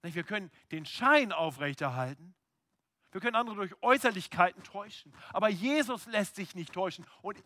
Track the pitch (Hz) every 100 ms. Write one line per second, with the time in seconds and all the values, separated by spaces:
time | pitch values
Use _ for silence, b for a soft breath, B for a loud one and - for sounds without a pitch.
0 | 170 160 165 208 185 b b 160 151 -
1 | 254 302 247 165 160 131 143 143 143 127
2 | 127 139 170 185 _ _ _ _ _ _
3 | _ 190 226 226 240 208 196 - 233 269
4 | 254 196 - 170 180 - - 196 208 -
5 | - B B - 214 196 226 294 247 240
6 | - 208 196 - 190 180 165 - 190 165
7 | 165 B 190 -